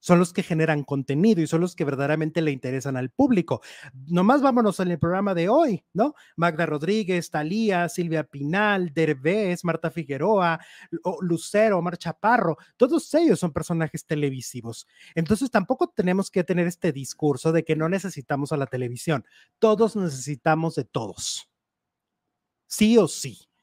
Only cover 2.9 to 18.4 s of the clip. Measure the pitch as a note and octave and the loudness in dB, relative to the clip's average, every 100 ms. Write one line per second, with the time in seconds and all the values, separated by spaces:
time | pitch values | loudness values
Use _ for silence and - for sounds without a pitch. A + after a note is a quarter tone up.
2.9 | C3 B2+ _ B3 A3+ E3 A#2+ - - - | -6 -6 _ 2 4 2 -4 -6 -20 -20
3.9 | C3 C3+ F3 F#3+ C#4+ C4+ A#3+ A3 F3 F3+ | -20 -2 2 4 6 4 4 2 0 -4
4.9 | E3+ E3 F3+ G3+ F3+ E3+ C4 E4 F#3 _ | 0 -2 0 -2 -2 2 2 2 0 _
5.9 | F3 C4 - _ - E3+ D#3+ E3 D3+ D#3 | -2 -2 -2 _ -2 -2 0 -2 -2 -2
6.9 | G#3+ F3+ F3+ D#3+ D#3+ D3+ G#3 A3 F#3 F3 | -2 0 -2 -2 -6 -4 -2 0 0 0
7.9 | - F3 D#3+ D3 C#3+ C#3+ F3+ G#3+ G3+ F3+ | -2 -4 -2 -4 -6 -4 0 2 2 0
8.9 | C#3+ D#3+ C#3+ C#3 G3+ G3+ F3 F3 E3 E3 | 0 0 2 0 0 0 -2 -2 -2 -4
9.9 | E3+ C#3+ C3+ E3+ G#3+ F3 E3 - - - | -6 -8 -2 2 2 2 -2 -8 -20 -12
10.9 | E3+ F3+ E3 F3+ E3 - G#3 A3 F#3+ E3+ | -8 -6 -4 -2 -2 -2 2 4 2 -2
11.9 | F3 - - G#3 B3 E3 D3+ - _ B3+ | -6 -10 -4 2 2 2 -2 -8 _ 2
12.9 | D4+ - D4 E4 F#3 F3 D3 D#3 E3 D#3+ | 2 2 2 4 4 2 -4 -4 -2 -2
13.9 | - - D3+ D3 C3+ A#2+ B2+ A#2 A#2 - | -4 -6 -2 -2 -4 -10 -12 -10 -12 -16
14.9 | _ - - D#3+ G#3+ C4 G#3+ F#3+ B3+ F4 | _ -10 -4 0 0 2 0 0 -2 -2
15.9 | - F#3 F#3 F#3+ - E3+ F3+ F3 F3 F3+ | 0 0 0 0 -2 0 0 0 -2 -4
16.9 | C#3 C3+ - D3+ C3 D#3+ E3 - D#3 D#3+ | -4 -8 -4 -2 0 0 0 0 -2 0
17.9 | F#3+ F#3 D#3+ C3 C#3 | -2 -4 -12 -6 -4